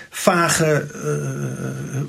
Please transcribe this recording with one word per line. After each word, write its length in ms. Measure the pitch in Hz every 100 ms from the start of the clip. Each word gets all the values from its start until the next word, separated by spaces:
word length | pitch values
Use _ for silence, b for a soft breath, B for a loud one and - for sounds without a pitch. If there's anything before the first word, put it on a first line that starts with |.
| B
vage, 800 | - - 175 170 156 156 147 147 -
eh, 960 | 151 147 143 135 139 65 - 67 71 135